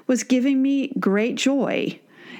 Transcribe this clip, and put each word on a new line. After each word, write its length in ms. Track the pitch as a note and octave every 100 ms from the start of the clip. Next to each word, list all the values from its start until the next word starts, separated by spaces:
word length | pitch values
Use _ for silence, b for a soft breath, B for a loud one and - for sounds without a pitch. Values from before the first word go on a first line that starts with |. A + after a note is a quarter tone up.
| -
was 180 | B3
giving 380 | - B3+ C4+ C4
me 280 | C4+ C#4 - -
great 360 | G3 G3+ A#3+ C4
joy 640 | C4 C#4 F#3+ - - - B B B